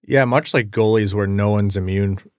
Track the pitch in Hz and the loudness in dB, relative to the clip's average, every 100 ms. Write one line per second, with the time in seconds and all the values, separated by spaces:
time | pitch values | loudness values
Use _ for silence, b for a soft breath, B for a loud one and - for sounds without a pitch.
0 | - 135 123 131 - 143 107 113 110 110 | 0 0 2 0 0 -2 -2 0 2 2
1 | 104 101 98 98 104 104 101 95 92 98 | 0 -2 -2 0 0 0 0 -2 -2 -2
2 | 98 95 - | -2 -4 -10